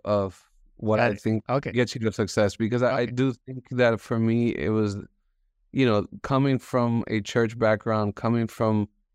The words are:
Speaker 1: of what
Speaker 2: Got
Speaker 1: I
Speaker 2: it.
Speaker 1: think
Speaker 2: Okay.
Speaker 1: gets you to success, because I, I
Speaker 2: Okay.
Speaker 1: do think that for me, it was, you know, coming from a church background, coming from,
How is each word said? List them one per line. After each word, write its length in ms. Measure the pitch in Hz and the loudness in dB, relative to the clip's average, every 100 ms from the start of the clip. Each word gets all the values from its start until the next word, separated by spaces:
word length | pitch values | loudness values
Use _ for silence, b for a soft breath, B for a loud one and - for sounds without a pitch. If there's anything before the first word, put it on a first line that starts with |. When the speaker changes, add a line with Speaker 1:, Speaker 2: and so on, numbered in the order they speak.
Speaker 1:
of 460 | - 104 98 - _ _ _ - | -2 0 0 -6 _ _ _ -8
what 200 | 107 110 | 0 2
Speaker 2:
Got 140 | 120 | 2
Speaker 1:
I 20 | |
Speaker 2:
it. 80 | 101 | 0
Speaker 1:
think 220 | 110 110 - | -2 -2 -2
Speaker 2:
Okay. 220 | 135 120 | -4 -2
Speaker 1:
gets 240 | 117 120 123 | 0 0 -2
you 60 | |
to 100 | 110 | -4
success, 420 | 110 101 - 104 - | -2 -2 2 0 0
because 280 | 110 120 | -2 0
I, 80 | 123 | 0
I 100 | 127 | 0
Speaker 2:
Okay. 80 | 123 | -2
Speaker 1:
do 220 | 123 135 | -2 -2
think 340 | 123 - 131 - | -4 -12 -16 -6
that 280 | 123 120 110 | 2 2 2
for 200 | - 117 | -2 0
me, 300 | 113 117 120 - | 2 2 0 0
it 140 | 92 | 0
was, 280 | 110 104 101 - _ _ _ _ _ _ | 0 0 -4 -12 _ _ _ _ _ _
you 140 | - 127 | 0 2
know, 220 | 104 - 101 | 2 0 -8
coming 340 | - 135 139 131 | -2 0 2 0
from 460 | - 127 120 117 - | 0 0 2 0 -2
a 140 | 110 | -4
church 360 | 104 120 113 117 | -2 0 0 2
background, 600 | 110 107 113 107 104 - | 0 2 0 -2 -2 -2
coming 300 | 117 117 110 | -2 0 -2
from, 420 | - 110 107 104 _ _ | -2 0 0 -2 _ _